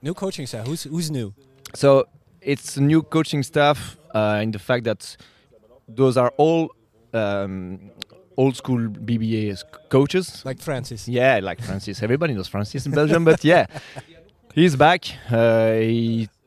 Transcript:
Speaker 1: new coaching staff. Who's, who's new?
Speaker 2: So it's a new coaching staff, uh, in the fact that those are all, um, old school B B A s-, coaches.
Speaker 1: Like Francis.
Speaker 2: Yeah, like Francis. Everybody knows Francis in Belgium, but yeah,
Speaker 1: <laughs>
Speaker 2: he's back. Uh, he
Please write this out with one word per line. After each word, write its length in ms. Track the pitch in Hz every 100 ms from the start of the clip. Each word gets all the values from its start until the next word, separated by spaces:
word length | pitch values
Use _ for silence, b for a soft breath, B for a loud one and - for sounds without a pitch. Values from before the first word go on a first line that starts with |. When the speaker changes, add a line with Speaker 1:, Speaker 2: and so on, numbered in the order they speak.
Speaker 1:
new 120 | 139
coaching 320 | 180 190 180 131
staff. 220 | 113 117
Who's, 160 | 165
who's 260 | 135 160 160
new? 240 | 139 104 - _ _ -
Speaker 2:
So 360 | - 139 135 - _ _ _
it's 340 | - 139 - 139
a 60 |
new 220 | 143 160
coaching 380 | - 160 156 147
staff, 540 | 127 147 147 147 - - -
uh, 280 | 110 107 104
in 80 | 110
the 80 | 107
fact 240 | - 123
that 320 | 113 104 - - b b b _ _ _ -
those 300 | 113 135 123
are 160 | 123 -
all, 360 | 156 165 160 - _ _ _
um, 680 | 113 101 101 98 95 90 95 101 - - - _ -
old 220 | 135 120
school 320 | - 120 117
B 280 | 104 110 117
B 300 | 110 110 107
A 60 |
s-, 100 | 95 - - -
coaches. 560 | 131 143 185 180 -
Speaker 1:
Like 160 | 131 127
Francis. 480 | - 135 127 117 117
Speaker 2:
Yeah, 320 | 120 131 113
like 200 | 95 87
Francis. 420 | 113 95 104 95
Everybody 300 | 107 143 165
knows 160 | 104 90
Francis 360 | 101 104 135 139
in 60 |
Belgium, 320 | 139 151 170
but 220 | 160 160 147
yeah, 220 | 175 190 143 B B B
Speaker 1:
<laughs> 440 | B _ _ _
Speaker 2:
he's 220 | 151 175 139
back. 300 | 190 - - - -
Uh, 440 | 117 117 113 110 110
he 520 | 113 117 113 113 107 _